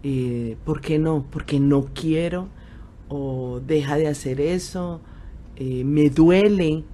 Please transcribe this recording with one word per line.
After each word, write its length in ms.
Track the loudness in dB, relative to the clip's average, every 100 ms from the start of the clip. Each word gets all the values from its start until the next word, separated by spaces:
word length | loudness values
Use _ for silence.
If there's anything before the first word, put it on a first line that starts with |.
eh, 520 | -4 -4 -2 -4 -6 -8
¿por 180 | -6 -6
qué 180 | 0 0
no? 260 | 2 0 -4
Porque 280 | -10 -2 2
no 280 | 4 4 0 -6
quiero, 520 | -2 0 -2 -6 -8 -16 -20 -20 -20 -20 -12
o 520 | -8 -6 -6 -6 -8 -2
deja 320 | 0 0 0
de 100 | 0
hacer 320 | -2 -4 -2
eso, 640 | 0 -2 -4 -8 -6 -8 -14 -18 -18 -18 -18 -10
eh, 280 | -6 -2
me 280 | 0 4 4
duele 720 | 8 8 8 6 4 2 0 -6